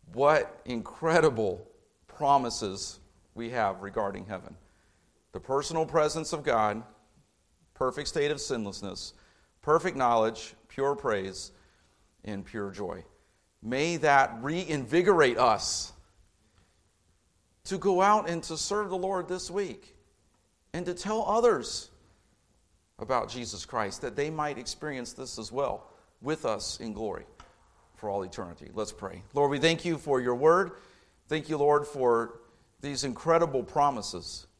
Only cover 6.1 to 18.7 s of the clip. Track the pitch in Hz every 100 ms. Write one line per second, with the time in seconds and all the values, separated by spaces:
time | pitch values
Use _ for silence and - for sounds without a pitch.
6.1 | 156 156 160 143 117 107 107 117 _ _
7.1 | _ _ _ _ _ _ _ 127 123 147
8.1 | 160 147 143 - 123 101 95 101 95 -
9.1 | - _ _ _ _ - 160 180 139 123
10.1 | 117 113 110 - - _ - 135 143 131
11.1 | 104 95 92 - - _ _ _ _ _
12.1 | _ - 101 98 113 101 92 95 90 -
13.1 | _ _ _ _ _ 107 127 160 170 151
14.1 | 139 135 107 127 165 170 151 120 156 180
15.1 | 180 139 113 123 104 - - - - _
16.1 | _ _ _ _ _ _ _ _ _ _
17.1 | _ _ _ _ _ - 190 175 180 196
18.1 | 214 170 170 - 160 -